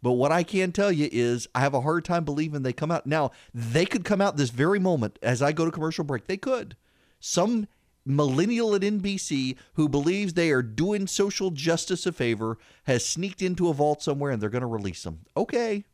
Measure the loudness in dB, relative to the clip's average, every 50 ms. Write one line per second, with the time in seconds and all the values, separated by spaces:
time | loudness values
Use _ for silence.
0 | 2 2 2 4 4 4 4 2 0 0 0 0 0 0 0 0 2 2 2 2
1 | 0 0 0 0 2 2 0 0 -4 -4 _ 0 0 2 2 0 0 0 -2 -2
2 | -2 -2 -2 -2 -2 -2 -2 -2 -2 -4 -4 -4 -4 -4 -4 -4 -2 -2 -2 -2
3 | -2 0 0 0 0 0 -2 -8 -20 -14 -10 -8 -6 0 2 2 2 2 0 -4
4 | 0 0 2 2 2 2 2 0 -2 -2 2 0 2 2 2 2 2 2 2 2
5 | 0 -2 -4 -4 -2 0 0 2 2 0 2 2 0 -2 0 -2 -4 -4 -2 -4
6 | -4 -4 -4 -6 -4 -6 -8 -6 -2 -4 -4 -4 -4 -8 -16 _ _ _ _ _
7 | _ _ _ _ -10 -4 0 2 2 2 2 0 -2 -4 _ _ _ _ _ _
8 | _ 0 2 2 4 4 4 2 2 2 2 2 2 2 2 2 2 0 0 0
9 | -2 -2 -4 -4 -4 -4 -2 -2 -2 -2 -4 -8 -12 _ _ 0 2 4 4 2
10 | 2 2 2 2 0 -2 0 2 2 4 4 2 2 0 -2 -2 0 0 2 0
11 | -2 -2 0 0 0 0 0 -2 -2 -2 -2 -2 0 0 0 0 0 -4 -4 -2
12 | -2 -4 -2 0 0 0 0 0 0 -4 -4 -6 -10 -20 -20 _ _ 0 0 0
13 | 2 -2 -4 -4 -4 -6 -4 -4 -2 -2 0 0 0 0 2 2 2 2 2 0
14 | -2 -2 -2 0 0 -2 -2 0 -2 -2 -2 -2 -4 -2 -4 -4 -4 -4 -6 -6
15 | -8 -10 -10 -10 -14 _ _ -4 -4 0 0 -2 0 0 -2 -4 -6 _